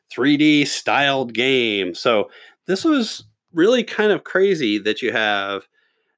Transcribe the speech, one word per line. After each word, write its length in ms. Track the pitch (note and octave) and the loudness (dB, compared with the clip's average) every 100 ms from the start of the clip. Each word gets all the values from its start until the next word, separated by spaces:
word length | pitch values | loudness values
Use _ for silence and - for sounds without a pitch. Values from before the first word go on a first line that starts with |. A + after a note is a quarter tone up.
| _ | _
three 280 | - C#3 C#3+ | -2 0 4
D 260 | D3+ D3 | 4 4
styled 720 | C#3 - - B2 C#3+ C3+ A#2+ | 2 -2 -2 0 0 0 -4
game. 600 | A2 C3 C3 A2+ G2+ F2+ | -2 0 2 0 -2 -4
So 360 | E2+ B2 G#2+ G2 - - _ - | -2 0 0 -2 -10 -20 _ -6
this 180 | F#3+ | -2
was 400 | E4 C#4+ G#3+ - - _ _ | 0 0 -2 -8 -16 _ _
really 320 | E3+ G3 B3+ | 0 2 2
kind 280 | - - G#3+ | 0 -2 0
of 120 | E3+ | 0
crazy 540 | - F#3 G3 D#3+ A2 G#2 | -2 0 2 0 -2 -2
that 240 | G#2 G#2+ | -2 -4
you 100 | A2 | -2
have 560 | A#2 G#2+ G2+ G2 G2 - _ _ _ _ | -2 -2 -2 -4 -8 -10 _ _ _ _